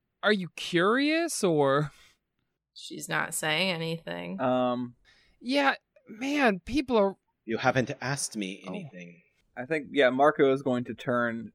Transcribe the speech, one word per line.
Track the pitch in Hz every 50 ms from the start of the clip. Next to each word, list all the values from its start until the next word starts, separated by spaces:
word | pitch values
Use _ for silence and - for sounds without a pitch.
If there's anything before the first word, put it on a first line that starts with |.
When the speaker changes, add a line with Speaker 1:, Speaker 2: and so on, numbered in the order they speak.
| _ _ _ - -
Speaker 1:
Are | 202
you | 214 196 180 160 -
curious, | - - - 175 165 180 202 233 269 285 302 311 330 339 311 - - 214
or? | 180 160 147 139 135 135 147 151 143 _ - - _ _ _ _ _ _ _ _ _ _ _ _ _ _
Speaker 2:
She's | - - - - 151 - -
not | 160 151 151 - 156
saying | - 156 156 156 160 190 190
anything. | 170 160 165 165 165 160 - 170 175 - - 175 - 196
Speaker 3:
Um. | 131 127 127 127 127 123 123 127 123 120 - _ _ _ _ _ _ _ _ _
Speaker 1:
Yeah, | - 240 269 285 277 269 - - _ _ _ _ _
man, | - 226 208 254 277 294 294 269 233 196 175 -
people | - 240 302 262 254 247
are | 220 196 196 185 _ _ _ _ _ -
Speaker 4:
You | 113 113
haven't | - - 127 123 131 117 - - -
asked | 120 127 143 139 - - -
me | 107 98 92 98 92 -
Speaker 1:
Oh. | -
Speaker 4:
anything. | 92 104 160 135 - 90 87 85 85 - _ _ _ _ _ _ -
Speaker 3:
I | 123 127
think, | 131 160 156 131 92
yeah, | 131 143 135 123
Marco | 131 131 139 151 151 - 143 135 135
is | 139
going | 139 135 123 123 123
to | - 113
turn | - - 135 123 120 120 117 113 117 110 104